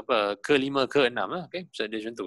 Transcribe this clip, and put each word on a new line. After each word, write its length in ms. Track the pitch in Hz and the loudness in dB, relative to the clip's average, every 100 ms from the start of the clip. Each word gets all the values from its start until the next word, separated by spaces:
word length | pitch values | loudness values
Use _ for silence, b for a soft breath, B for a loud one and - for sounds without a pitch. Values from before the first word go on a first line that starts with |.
apa, 400 | 107 117 101 101 | 0 2 2 0
kelima, 480 | - 143 135 139 123 | 2 2 2 0 2
keenam, 480 | 143 120 120 98 175 | 4 2 2 -4 -4
eh. 80 | 156 | -8
Okey, 160 | 180 175 | -10 -10
so 160 | - | -6
dia 160 | 107 110 | -6 -6
macam 160 | 110 | -6
tu, 80 | 117 | -6